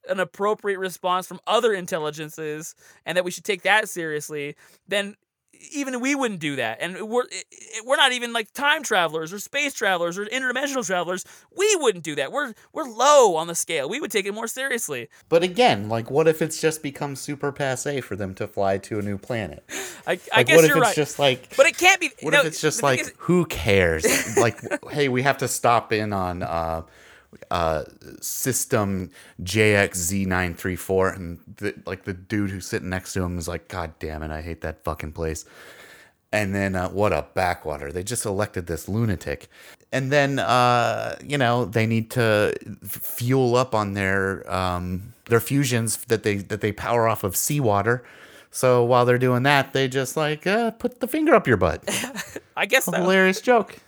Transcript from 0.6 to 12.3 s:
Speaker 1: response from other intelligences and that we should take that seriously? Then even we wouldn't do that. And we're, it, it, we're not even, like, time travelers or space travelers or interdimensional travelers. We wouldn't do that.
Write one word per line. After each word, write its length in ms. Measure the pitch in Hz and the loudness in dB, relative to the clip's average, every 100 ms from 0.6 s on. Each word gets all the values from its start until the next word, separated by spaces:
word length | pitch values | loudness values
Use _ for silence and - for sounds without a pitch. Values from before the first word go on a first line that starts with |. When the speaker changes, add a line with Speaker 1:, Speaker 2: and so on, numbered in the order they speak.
| 202 190 | -2 -4
Speaker 1:
response 480 | 185 - 185 180 180 | -6 -4 -2 -2 -4
from 120 | 180 - | -12 0
other 260 | 214 240 | 2 4
intelligences 1000 | 196 175 175 151 151 151 156 156 151 160 - _ _ - | 0 -2 -4 -4 -6 -12 -8 -8 -8 -12 -16 _ _ -2
and 120 | 175 | -2
that 60 | 180 | -2
we 60 | |
should 120 | 175 - | -6 -6
take 180 | 190 | -2
that 260 | 185 208 220 | 2 2 2
seriously? 640 | 180 165 147 - 151 143 147 - _ _ | -6 -6 -6 -6 -8 -8 -12 -20 _ _
Then 280 | 202 202 - _ _ _ _ - | -4 -4 -12 _ _ _ _ -12
even 260 | 285 269 254 | -8 -6 -4
we 160 | 262 285 | -2 0
wouldn't 240 | 247 190 | -2 -4
do 160 | 151 139 | -6 -2
that. 220 | 113 113 | -4 -4
And 300 | 170 185 214 | -8 -8 -4
we're, 140 | 240 - | -4 -4
it, 180 | 185 - | -10 -16
it, 340 | - - 220 226 | -20 -16 -14 -2
we're 120 | 294 | 2
not 160 | 277 | 2
even, 180 | 247 233 | 2 -4
like, 220 | 233 220 | -6 -6
time 280 | - 285 311 | -4 0 0
travelers 520 | 247 202 165 156 160 | 0 2 2 -2 -8
or 60 | 202 | -10
space 340 | - 277 285 | -8 -4 -4
travelers 440 | - 208 180 170 180 | -2 0 0 -2 -4
or 80 | 208 | -6
interdimensional 600 | 247 262 247 285 262 190 | -4 -4 -4 -4 -4 -2
travelers. 400 | 180 170 185 - - _ | -4 -4 -6 -10 -20 _
We 220 | - 415 392 | -2 2 4
wouldn't 300 | 262 180 160 | 2 0 -6
do 100 | 147 | -4
that. 160 | 139 | -4